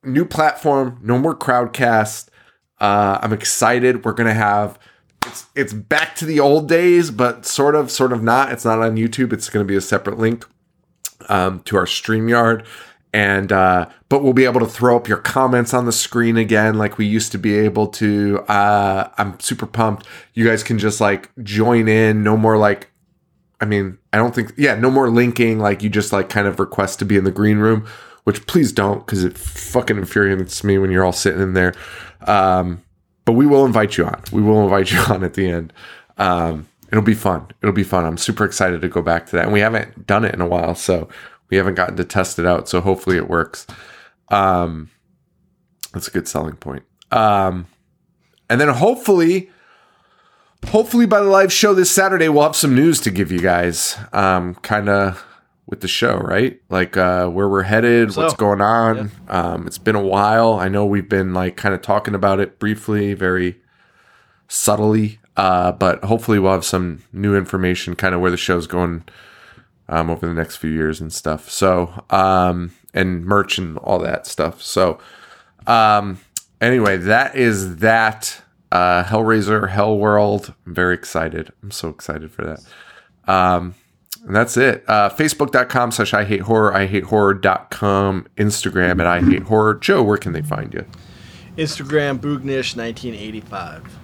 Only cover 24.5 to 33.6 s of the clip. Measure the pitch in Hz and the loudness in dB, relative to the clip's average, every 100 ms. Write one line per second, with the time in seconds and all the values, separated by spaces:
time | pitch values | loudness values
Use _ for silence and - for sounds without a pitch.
24.5 | - 143 107 123 135 127 117 123 117 117 | -2 0 2 2 4 2 2 2 2 0
25.5 | 110 104 98 104 104 101 101 92 107 101 | 2 0 0 -2 -2 -2 -2 -2 0 -2
26.5 | 87 98 - 98 - 101 101 95 95 107 | -2 -4 -2 -4 -2 0 2 2 2 2
27.5 | 107 107 110 107 - - - - - - | 4 4 2 -2 -16 -20 -6 -4 -4 -2
28.5 | 175 135 - 101 101 - 101 90 - - | 0 2 0 0 -2 -4 -2 -2 -4 -12
29.5 | - - 127 123 104 92 - 98 95 92 | -12 -2 -2 0 -4 -2 2 2 0 -4
30.5 | - 104 98 95 92 92 87 98 82 95 | -4 0 2 2 2 2 0 -2 0 0
31.5 | 92 90 - - - - _ - 101 95 | 2 0 -2 -16 -20 -20 _ -2 2 4
32.5 | 92 90 85 _ _ _ _ - 117 147 | 2 0 -6 _ _ _ _ 0 4 6
33.5 | 139 | 6